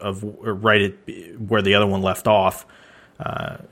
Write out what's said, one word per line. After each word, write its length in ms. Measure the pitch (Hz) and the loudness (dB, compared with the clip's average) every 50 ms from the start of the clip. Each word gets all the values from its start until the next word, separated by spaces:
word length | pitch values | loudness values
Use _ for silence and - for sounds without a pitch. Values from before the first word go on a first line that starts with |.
of, 240 | - 104 95 95 104 | -8 -6 -6 -6 -8
or 280 | 104 107 - - 113 104 | -10 -12 -8 -6 -6 -4
right 280 | 95 104 113 107 107 98 | 0 2 2 2 2 0
at 580 | 101 95 - _ - - 90 87 82 87 113 | -4 -4 -8 _ -16 -16 -16 -16 -18 -16 -12
where 220 | 113 95 113 107 98 | -6 -2 0 0 2
the 120 | 98 101 | 4 4
other 120 | 101 104 | 4 4
one 160 | 101 98 95 95 | 2 0 0 -2
left 240 | 95 90 - - | -2 -2 0 2
off, 400 | 110 107 101 95 98 - - - - - - - - - - - _ _ - | 4 4 4 4 2 0 -2 -8 -20 -20 -20 -20 -20 -20 -20 -20 _ _ -12
uh, 380 | - - - - - - - - - - | -10 -8 -8 -8 -8 -10 -12 -14 -16 -16